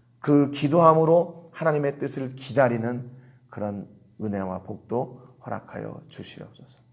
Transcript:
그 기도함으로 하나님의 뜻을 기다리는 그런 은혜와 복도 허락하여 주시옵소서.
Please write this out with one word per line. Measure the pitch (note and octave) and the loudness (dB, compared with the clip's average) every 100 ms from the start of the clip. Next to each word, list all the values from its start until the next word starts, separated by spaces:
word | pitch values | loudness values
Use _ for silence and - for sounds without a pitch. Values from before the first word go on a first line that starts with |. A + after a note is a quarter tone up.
| _ _ | _ _
그 | - C#3+ C#3+ | 2 4 2
기도함으로 | C#3+ D3 E3 E3 D#3+ D#3+ E3+ F3 - - | 0 0 6 6 6 6 4 2 -6 -18
하나님의 | - D#3+ D3+ C#3+ C#3+ | -4 -2 0 -2 -4
뜻을 | C#3 C#3 C3 | -6 -6 -8
기다리는 | C3 - A2+ B2+ A#2 A2+ B2 B2 - - - _ | -10 -4 2 2 2 -2 -6 -10 -18 -20 -20 _
그런 | - G#2 G2+ - - _ - | -8 -8 -8 -12 -18 _ -10
은혜와 | G#2 G2+ F#2+ F2+ | -6 -4 -4 -8
복도 | - - - A#2 C3 - - _ | -10 -14 -6 -6 -6 -10 -20 _
허락하여 | - G#2 - G#2 A2 - - | -12 -12 -12 -12 -12 -14 -18
주시옵소서. | - G2 - - - - - _ | -16 -16 -16 -20 -20 -20 -20 _